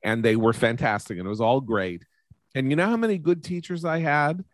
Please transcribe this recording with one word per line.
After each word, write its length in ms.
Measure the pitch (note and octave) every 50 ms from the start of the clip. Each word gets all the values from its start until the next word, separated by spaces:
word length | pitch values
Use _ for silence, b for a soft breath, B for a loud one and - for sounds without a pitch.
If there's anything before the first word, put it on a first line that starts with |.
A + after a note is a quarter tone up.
| -
and 200 | G#2+ A2+ A#2 A2+
they 140 | A2+ A2
were 160 | A2+ A2+ A2+ A2+
fantastic, 640 | - - A#2 A2+ C#3 - B2+ G#2+ G2+ - - G#2+
and 100 | F2 F2+
it 40 | F#2+
was 100 | G#2 G#2+
all 220 | A#2 A2+ B2 C3+ C3+
great. 420 | A2+ A2+ G2+ F#2+ F#2 F2 E2+ - _ _ _ _ _ - _ _ _ _
And 140 | C3+ C3 C3
you 80 | C#3+
know 100 | D#3 F3
how 120 | G#3 A#3 A#3
many 180 | A3+ A3+ G#3
good 260 | F#3 D3+ D#3+ F3 E3+ D3
teachers 420 | - F3+ F3 E3 - F3+ E3+ D#3+
I 160 | F3 D#3+ E3
had 440 | E3 D#3 C#3+ D3 D3 D3 D#3+ F3+ F#3 _